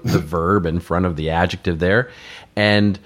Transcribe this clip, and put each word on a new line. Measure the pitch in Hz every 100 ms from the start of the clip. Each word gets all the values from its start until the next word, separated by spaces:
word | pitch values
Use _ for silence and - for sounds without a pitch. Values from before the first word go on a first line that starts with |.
<laughs> |
the | - -
verb | 76 85 85 101
in | 85 85
front | - 85
of | 92 78
the | 78
adjective | 82 90 92 - 82
there. | 90 104 131 - - - - -
And | 104 104 104 92